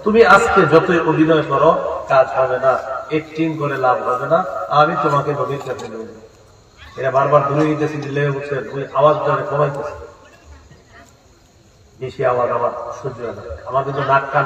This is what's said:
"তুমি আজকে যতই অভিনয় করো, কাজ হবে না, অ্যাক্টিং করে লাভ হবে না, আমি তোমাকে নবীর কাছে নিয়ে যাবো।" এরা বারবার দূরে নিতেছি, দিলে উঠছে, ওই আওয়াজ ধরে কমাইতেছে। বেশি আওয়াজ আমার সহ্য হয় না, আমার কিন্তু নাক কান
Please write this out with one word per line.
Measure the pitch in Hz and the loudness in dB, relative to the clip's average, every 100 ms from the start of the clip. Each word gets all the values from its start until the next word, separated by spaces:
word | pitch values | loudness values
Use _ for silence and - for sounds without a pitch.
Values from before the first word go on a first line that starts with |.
"তুমি | 214 214 226 | 4 6 8
আজকে | 196 233 196 | 8 6 4
যতই | 156 160 170 170 | 6 4 4 0
অভিনয় | 160 151 156 160 143 | 2 2 4 4 2
করো, | 135 156 - - - - | 2 4 4 -2 -6 0
কাজ | 139 - 131 | 2 2 2
হবে | 131 127 | 0 2
না, | 170 - - - - | 0 0 -4 -10 -4
অ্যাক্টিং | 151 - 156 165 147 | -6 -6 -4 -4 -2
করে | 143 135 | -4 -2
লাভ | 127 127 - | 0 0 -2
হবে | 127 135 | -4 0
না, | 165 185 - - | 0 0 -8 -2
আমি | 143 151 135 | 2 2 2
তোমাকে | 147 143 143 | 0 -2 -2
নবীর | 135 127 139 - | -4 -4 -6 -8
কাছে | 120 120 | -10 -10
নিয়ে | 110 110 | -12 -14
যাবো।" | - - - - _ _ _ - - | -16 -20 -20 -20 _ _ _ -20 -6
এরা | 135 | -2
বারবার | 135 139 - - | 0 4 2 2
দূরে | 143 | 0
নিতেছি, | 156 151 147 151 | 0 0 -2 -4
দিলে | 135 139 143 | -6 -2 -2
উঠছে, | 139 143 139 - | -4 -6 -6 -6
ওই | 139 139 | -10 -6
আওয়াজ | - 147 147 | 2 4 4
ধরে | 143 143 135 | 0 -2 -2
কমাইতেছে। | 143 143 - - - - - - - - - - - _ - - _ _ _ _ _ _ _ _ _ | -2 -2 -2 -10 -12 -18 -20 -20 -20 -20 -20 -20 -20 _ -20 -20 _ _ _ _ _ _ _ _ _
বেশি | 131 - 131 | -12 -4 -2
আওয়াজ | 123 120 | 0 0
আমার | 120 120 - 120 - | 0 -2 -4 -12 -10
সহ্য | 135 120 117 | -12 -10 -10
হয় | - | -10
না, | 117 113 - | -14 -14 -6
আমার | 135 | -4
কিন্তু | 135 139 | -4 -4
নাক | 135 135 - | 0 0 2
কান | 147 | -2